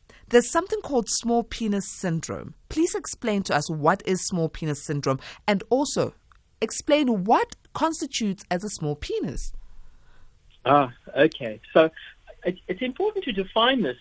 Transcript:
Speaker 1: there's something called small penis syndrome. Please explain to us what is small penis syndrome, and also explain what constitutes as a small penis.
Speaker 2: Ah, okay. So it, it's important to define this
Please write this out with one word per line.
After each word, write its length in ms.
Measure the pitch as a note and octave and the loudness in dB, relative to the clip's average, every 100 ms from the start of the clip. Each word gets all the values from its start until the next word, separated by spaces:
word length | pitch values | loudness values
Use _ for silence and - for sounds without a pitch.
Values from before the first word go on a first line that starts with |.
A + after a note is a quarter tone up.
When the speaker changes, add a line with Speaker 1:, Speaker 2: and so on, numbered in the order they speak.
| - - - | -20 -20 4
Speaker 1:
there's 220 | A#3+ A#3+ | 4 6
something 300 | E4 F#4 G#4+ | 2 0 -4
called 260 | C#4 C4+ - | -2 -2 0
small 340 | - A#3 A#3 | 0 2 0
penis 420 | A#3 - A3 G3+ - - | 0 -4 -2 0 -2 -4
syndrome. 560 | F#3 E3 - F#2+ A1+ - - | -2 -4 -4 -8 -10 -16 -6
Please 260 | D#4 F4 | 0 0
explain 480 | G4+ - - A#3 G3+ | 0 -4 -4 -2 -2
to 100 | F#3+ | 0
us 140 | D3 D3+ | -2 -2
what 340 | D#3 D3 G3 - | 2 2 2 0
is 180 | F#3 | -2
small 240 | - F3+ D#3+ | 0 0 -2
penis 360 | - D#3+ C#3+ | -2 -4 -4
syndrome, 360 | - D3 C#3 C3+ - - - | -4 -2 0 -2 -6 -6 -2
and 160 | G3+ - | -2 0
also 460 | B3+ D4 - C3 - _ - _ _ | 0 2 0 -2 -6 _ -20 _ _
explain 640 | A3 - - D4 C4 G#3+ | -2 -2 2 4 4 0
what 320 | F#3+ B3 A#4+ - _ | 2 2 2 -6 _
constitutes 680 | - D#4+ D#4+ C#4 - G#3 F#3+ - | -2 -2 -2 -6 -2 -4 -4 -4
as 140 | F3+ | -4
a 60 | G#3 | -4
small 240 | - D3+ D3 | -4 -4 -4
penis. 560 | - A4 A#3 A#2 - - - - - - - - - - - - | -4 -4 -4 -4 -6 -8 -14 -16 -18 -20 -20 -20 -20 -20 -20 -6
Speaker 2:
Ah, 280 | B2 C#3+ C3 - - C3+ | 2 4 4 -4 -4 2
okay. 420 | D#3 - A#2 G#2+ - | 2 2 -8 -10 2
So 180 | F3 D#3+ - - - - - | 4 6 2 -18 -20 -20 -8
it, 140 | - F#3 - | -6 -6 -8
it's 140 | F#3 | -6
important 420 | B3+ C4 G4+ G#4+ | -4 -2 -2 -2
to 80 | D4+ | -4
define 500 | G3 F#3+ A3+ A#3+ C4+ | -4 -2 2 2 2
this 140 | D3+ - | 0 -4